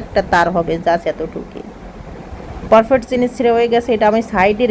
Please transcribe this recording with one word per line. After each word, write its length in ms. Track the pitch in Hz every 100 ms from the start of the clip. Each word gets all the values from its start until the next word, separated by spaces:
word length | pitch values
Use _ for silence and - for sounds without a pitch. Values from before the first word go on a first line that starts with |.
একটা 200 | - 202 185
তার 140 | 180 170 180
হবে, 180 | 165 165 170
just 200 | 170 165
এতটুকুই। 520 | 151 160 - - - - - - - - - - - - - -
পারফেক্ট 320 | 220 220 262 -
চিনি 180 | 254 247 247
ছিঁড়ে 160 | 240 233
হয়ে 140 | 233
গেছে, 160 | 233 240 214
এটা 100 | 214
আমি 100 | 220 226
সাইডে 340 | 208 196 214 247